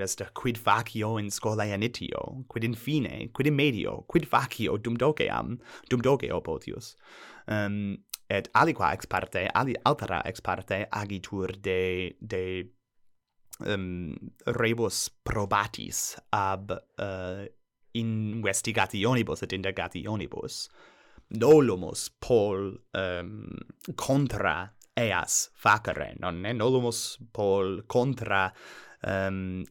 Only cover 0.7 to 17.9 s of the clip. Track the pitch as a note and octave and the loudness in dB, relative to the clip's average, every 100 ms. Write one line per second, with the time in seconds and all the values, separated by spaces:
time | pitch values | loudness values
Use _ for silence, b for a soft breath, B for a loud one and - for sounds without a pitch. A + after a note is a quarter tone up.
0.7 | G#2+ A2+ A2 G#2+ A2 G#2 - A2+ G#2+ G#2 | 2 2 -4 -2 -2 -4 -4 -2 0 0
1.7 | G2+ A#2 - - - - C3 B2+ A#2 A#2 | 0 -2 -2 -6 -6 -6 -10 -10 -4 -2
2.7 | A2 - D3+ G2+ - - - C#3+ C#3+ D3 | -2 -2 0 0 -4 -10 0 2 6 4
3.7 | G#2+ - - - - - A#2+ B2+ - G2+ | 2 -2 -4 0 0 4 2 0 -2 0
4.7 | G2+ A#2 A#2 C3+ D3+ G1+ A1+ A1+ A#2+ B | 0 0 2 2 2 0 0 -4 -6 B
5.7 | B B B2 B2+ C#3 - F2 - D#2 - | B B 0 4 2 2 -4 -2 -6 -6
6.7 | - - - B B B B B G#2+ G2+ | -10 -12 -18 B B B B B -2 -2
7.7 | G2+ G2+ G2 _ - - G2 - A2 D#3+ | -2 -4 -6 _ -16 -2 -2 4 4 6
8.7 | - F2 F#2 - F#2 - F#2 F#2+ G2+ C3 | 4 2 0 -2 -2 -2 -2 0 2 2
9.7 | - - D3+ G2 F2 - - - F2+ - | 2 2 0 0 -2 -2 -6 -4 -4 -2
10.7 | G2 G#2 G#2+ G2+ G2 F2+ G2 F#2 G2 G2 | -4 -2 -4 -4 -6 -6 -6 -4 -4 -2
11.7 | F#2 F#2 F2+ F2+ - A2 G2 F#2 F#2 F#2 | 0 0 0 -4 -8 -8 -6 -4 -6 -8
12.7 | _ _ _ _ _ _ _ _ - - | _ _ _ _ _ _ _ _ -12 -4
13.7 | G2+ F#2 F2+ E2+ - - - - B2+ A2+ | -2 -2 -6 -6 -8 -12 -10 -4 0 2
14.7 | A2+ A2 - - _ - A2+ G2 G2+ G#2 | 2 0 -2 -6 _ -4 -2 2 0 0
15.7 | - F2 - - - - G#2 G2 F#2+ G2+ | -6 -8 -6 -6 -8 -4 0 0 -2 -4
16.7 | F#2 - - G2+ F#2+ F#2 F#2+ G2 - _ | -8 -8 -8 -6 -6 -6 -8 -12 -16 _
17.7 | _ _ | _ _